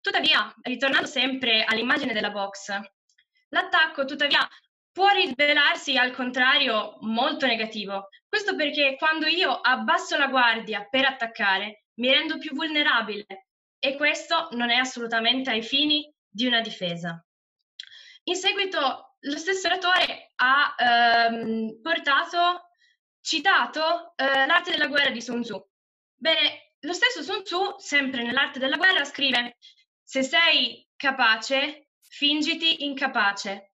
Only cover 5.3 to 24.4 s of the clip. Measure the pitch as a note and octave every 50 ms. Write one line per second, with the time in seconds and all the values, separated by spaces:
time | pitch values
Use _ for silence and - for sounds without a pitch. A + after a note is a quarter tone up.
5.3 | B3 - D4 D4 D4 D4 C#4+ D4+ E4+ - - - C4+ B3+ B3 B3 B3+ - B3+ B3
6.3 | B3+ C4 B3+ C4 C#4 D4 C#4+ B3+ A3+ G#3+ G#3 - - - - A3 A3 A#3 B3+ D4+
7.3 | D4+ - - B3+ A#3 A3 A3 A3 - A3 G3+ F#3+ G3 G3 G3 - _ _ _ _
8.3 | - G#4 G#4 G4+ F#4+ F4+ D4+ C#4+ C4 C#4+ D4 C4+ C4+ C4+ D#4+ D#4 D#4 D#4+ D4+ D#4
9.3 | D#4 F4 F#4 D4 B3 - - A#3 B3+ A#3 A3 A3+ E4 F#4 F#4 - F4 D4+ D4 C#4
10.3 | B3 C4 B3 A#3 A3+ A3+ G#3 F#3 G#3+ G3+ G3+ - - C4 C4+ C#4 C4 - A#3 A3+
11.3 | A3+ - G#3+ G3+ F#3+ F#3+ G3+ G#3 G#3+ _ _ _ _ - A#3 B3+ C4+ D4 D#4+ D#4+
12.3 | D#4+ D#4+ D#4+ D#4 - D4+ D#4+ D#4+ D#4 D4 D4 D4+ C#4 A#3 A3 G#3 G#3 G#3 G#3 _
13.3 | G3 F#3+ _ _ _ _ _ _ _ _ - C4+ C4+ C#4+ D4 D4 D#4 D#4+ - -
14.3 | E4+ E4 E4 - A3+ A#3+ A#3+ A#3+ A#3+ B3 C4 B3+ - A#3+ A#3 A3+ A#3 A3+ A3+ A#3
15.3 | A#3+ C4 C4 C4 A3+ A3 A3+ A3+ - C#4 D4 D4+ D4+ D4+ D4 - _ _ _ _
16.3 | _ G3 A#3+ B3+ A#3+ A#3 A3 G#3+ - - F#3+ F3 E3+ E3+ E3 F3 E3 E3+ _ _
17.3 | _ _ _ _ _ _ _ _ _ _ - - - - - - - - _ -
18.3 | F4+ - - G4 G4 G4 G4+ F#4+ F4+ D#4+ D4 C4 B3 - - - _ _ - C4+
19.3 | C#4+ D#4 D#4+ E4 G4 F#4+ F#4 E4+ F4 F#4 F4+ F4 F4+ F4+ E4+ - - - - _
20.3 | _ _ B3+ B3+ C4+ C#4 C#4+ - - - A#3+ B3 A#3+ A#3 A#3+ A#3 A#3 A#3 A#3 A#3
21.3 | A3+ A3+ A3+ A3 A3+ A3+ A3 A3 - - _ E4 E4 D#4 - D4 C#4 D4 E4 E4+
22.3 | - F4 F4 F4 F4+ F4 - _ _ _ _ _ _ _ _ _ _ _ _ -
23.3 | D4+ D#4 D4 G4 F#4+ D#4 B3 - - D4 D#4+ D#4+ E4+ E4+ E4+ - _ - C4+ C4+
24.3 | C4+ C4+